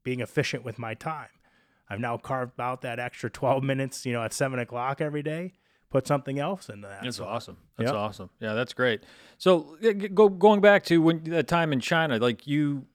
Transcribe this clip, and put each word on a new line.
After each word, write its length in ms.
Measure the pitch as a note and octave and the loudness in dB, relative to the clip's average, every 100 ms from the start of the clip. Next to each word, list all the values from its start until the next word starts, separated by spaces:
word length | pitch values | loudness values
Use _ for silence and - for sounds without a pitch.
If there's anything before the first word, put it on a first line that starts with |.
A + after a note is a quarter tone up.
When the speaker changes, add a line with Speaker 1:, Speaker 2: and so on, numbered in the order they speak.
Speaker 1:
being 160 | B2+ B2+ | -6 -4
efficient 460 | A2+ - C3 C3 A#2+ | -2 -2 -2 -4 -8
with 120 | A2+ | -10
my 180 | A2+ A2+ | -10 -8
time. 340 | D#3+ D3+ A#2 _ _ _ _ _ _ | -8 -10 -12 _ _ _ _ _ _
I've 120 | G#2 | -6
now 160 | A#2+ A#2 | -4 -6
carved 420 | - C3 B2 - | -4 -4 -4 -6
out 220 | B2 C3 | -6 -6
that 180 | C3 A#2 | -8 -8
extra 300 | B2 - A#2 | -8 -8 -10
twelve 340 | - C3 C3+ | -2 0 2
minutes, 420 | C3+ C3+ C3+ - B2+ | 0 -2 -4 -6 -4
you 60 | |
know, 120 | A#2+ | -4
at 100 | A2+ | -4
seven 260 | - C3+ B2+ | -2 -2 -2
o'clock 400 | A#2 A#2+ B2+ C#3 | -6 -4 -4 -4
every 240 | D3+ D3 | -4 -4
day, 300 | D3 D#3+ F3+ - _ _ _ | -6 -6 -10 -14 _ _ _
put 180 | C3+ - | -2 0
something 320 | C#3+ C3+ C#3 | -2 -2 -4
else 280 | D3+ F#3+ - | -4 -6 -10
into 220 | G#2 G2+ | -16 -16
that. 140 | G2 | -12
Speaker 2:
That's 140 | B2 A#2 | -10 -8
Speaker 1:
So, 80 | F#2 | -8
Speaker 2:
awesome. 320 | A2+ - F2+ _ - | -8 -8 -18 _ -4
That's 140 | A#2 | -2
Speaker 1:
yeah. 60 | G#2+ | -2
Speaker 2:
awesome. 320 | G#2 G2+ F#2 _ | -4 -8 -16 _
Yeah, 120 | A2+ | -4
that's 200 | A2 B2+ | -4 -4
great. 300 | - B2+ G#2+ - - - _ | -2 0 0 -6 -20 -20 _
So, 400 | F#3 F3 D3 D#3 | 4 4 2 -2
g-, 120 | A3 | 0
g-, 140 | G3+ G3 | 0 0
go, 180 | G3 G#3+ | 4 4
going 320 | F#3 G#3 G#3 | 8 6 8
back 240 | G3+ G3+ - | 8 6 6
to 120 | E3+ | 4
when, 220 | D#3+ E3 D#3+ | 6 2 0
that 220 | E3 B2 | -2 2
time 240 | E3+ D#3+ | 2 2
in 80 | C3+ | 0
China, 380 | - E3+ D#3+ A2+ | 0 0 2 2
like, 280 | B2 A2+ - | 0 0 -2
you, 400 | D3 D3 C#3+ B2+ | 0 0 -2 -8